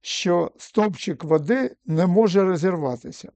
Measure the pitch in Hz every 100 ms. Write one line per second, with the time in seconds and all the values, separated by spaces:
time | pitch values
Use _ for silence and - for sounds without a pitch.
0 | - - 196 175 - _ - - 214 160
1 | - 151 160 160 147 247 254 - - 156
2 | 185 180 220 185 190 175 180 175 143 123
3 | - - -